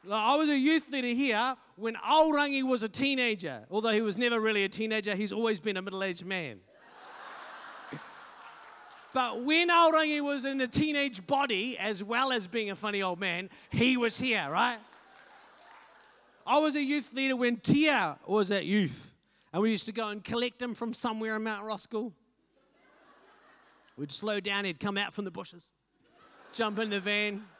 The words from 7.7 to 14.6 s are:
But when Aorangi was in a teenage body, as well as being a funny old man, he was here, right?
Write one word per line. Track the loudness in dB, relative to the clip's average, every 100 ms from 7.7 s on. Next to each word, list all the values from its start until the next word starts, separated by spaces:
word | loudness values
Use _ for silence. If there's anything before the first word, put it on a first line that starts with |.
| -18 -14 -14 -14 -20 -20 -20 -20 -20 -20 -20 -20 -20 -6
But | -2 -2 -2
when | 2 4 6
Aorangi | 8 8 6 4 2
was | 0 -2
in | -2 -2
a | 0
teenage | 0 2 2 -2 -4 -2
body, | 0 2 0 -2 -4
as | -4 -4
well | -2 0 2
as | 0 -2
being | -4 -4
a | -4
funny | -4 -2
old | -2 -2
man, | -2 -4 -6 -14 -6
he | 2 4 4
was | 0 0
here, | -2 -2 0
right? | 0